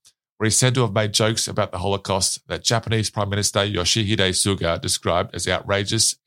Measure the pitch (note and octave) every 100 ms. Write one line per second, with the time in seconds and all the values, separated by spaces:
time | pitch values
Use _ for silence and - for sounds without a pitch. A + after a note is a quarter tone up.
0 | _ _ _ - A2 - B2+ B2+ A#2 G#2
1 | G#2+ - A2 A2+ - G2+ G2 F2+ G2 G2
2 | - G2 F#2+ - - E2+ - A2+ - A2
3 | G#2 - G2+ G2+ G2 G#2 G2+ F#2 F2 A2+
4 | G2+ F2+ F#2+ F2+ G#2 F#2 E2+ E2 F#2 -
5 | G2 F2 F2 F2 F2 F2+ - G2+ G2+ A2
6 | - -